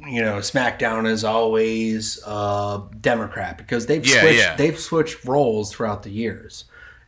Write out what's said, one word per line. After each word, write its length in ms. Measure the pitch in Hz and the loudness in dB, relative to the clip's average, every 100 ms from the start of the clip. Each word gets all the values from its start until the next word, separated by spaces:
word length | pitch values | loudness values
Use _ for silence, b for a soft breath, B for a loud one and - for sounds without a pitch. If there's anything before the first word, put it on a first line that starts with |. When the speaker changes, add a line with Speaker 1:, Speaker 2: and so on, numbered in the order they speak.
| 147 | -8
Speaker 1:
you 160 | 120 | -2
know, 140 | 110 101 | 0 -2
SmackDown 720 | 98 135 123 - 117 113 110 | -2 0 0 0 -2 0 0
is 160 | 110 | 0
always, 960 | 110 113 113 110 113 113 113 110 110 - | 0 2 2 2 2 0 0 -2 -4 -8
uh, 580 | 107 104 104 101 101 101 101 110 | -8 -4 -2 -2 -2 -6 -8 -4
Democrat, 580 | 131 117 104 - 95 - | 0 0 -2 -6 -8 -10
because 280 | - 120 113 | -6 -4 0
they've 200 | 156 127 | 0 4
Speaker 2:
Yeah, 140 | 123 | 6
Speaker 1:
switched, 180 | 98 117 | 8 6
Speaker 2:
yeah. 180 | 92 80 | 4 2
Speaker 1:
they've 220 | 151 156 | 0 0
switched 460 | - 165 156 - | -2 0 0 -4
roles 480 | 127 139 131 107 104 | -2 2 2 0 -4
throughout 320 | - 113 104 | -4 -4 -4
the 60 | 110 | -8
years, 560 | 101 113 92 - - - B B B | -6 -6 -6 -12 -18 -20 B B B